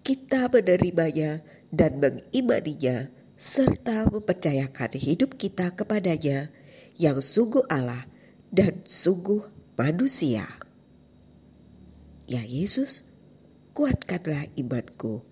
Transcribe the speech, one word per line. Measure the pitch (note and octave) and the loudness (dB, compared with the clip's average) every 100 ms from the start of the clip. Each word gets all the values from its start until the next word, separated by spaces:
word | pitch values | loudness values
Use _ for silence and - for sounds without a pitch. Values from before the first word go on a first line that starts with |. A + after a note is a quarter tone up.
kita | - C4+ - C4 B3 | -2 -4 0 0 4
menerimanya | B3 F#3+ F3+ F3+ E3+ D#3+ D3+ D3+ D#3 - - - | 4 6 4 4 2 0 0 -2 -4 -10 -20 -8
dan | D#3+ D#3+ C3+ | 2 2 4
mengimaninya, | C#3 - - C4 B3 - E3 D3 C3 B2 C3+ - - - | 0 0 -4 -2 2 0 0 -2 -2 -2 -6 -14 -20 -2
serta | - - C4 - - A3 A3 | 0 4 2 2 -2 0 0
mempercayakan | G#3+ G#3 F#3 D#3+ C3+ C3+ - B2+ C3+ | 0 -2 -2 0 0 -2 -6 -6 -4
hidup | C3+ F3 C4+ - | -2 0 0 -2
kita | G3 - F3+ F3+ | -8 -4 -4 -4
kepadanya | G3+ G#3+ F#3 D#3 D3+ C#3 D3 - - - - - | -4 -2 0 0 -2 -2 -6 -16 -20 -20 -20 0
yang | D#3+ C3+ | 2 2
sungguh | C3+ G#3 A3+ C4 - | 0 2 2 2 2
Allah | D3 B2 B2 - - - _ _ | -2 -2 -6 -12 -20 -20 _ _
dan | F3+ F#3+ - | 4 4 0
sungguh | - - F#3 F3+ F3+ G#3 - - - - | -6 -2 0 0 0 -2 -2 -20 -12 -2
manusia. | C3 E3+ C4 - D3+ G#2+ - - - _ _ _ _ _ - - - - - - - - - - - | -2 0 2 2 2 -2 -4 -14 -20 _ _ _ _ _ -20 -20 -20 -20 -20 -20 -20 -20 -20 -20 -8
Ya | B2 | -6
Yesus, | A2 B2+ G3 - C#4 - - - - _ - _ _ - | -6 -6 -4 -2 -2 -2 -4 -20 -20 _ -20 _ _ -2
kuatkanlah | D4 - - F3+ E3 D3 D3 - | 0 0 -2 -6 -4 -6 -6 -8
imanku | B2 A#2+ - - A2+ G#2+ - | -6 -6 -8 -10 -8 -8 -12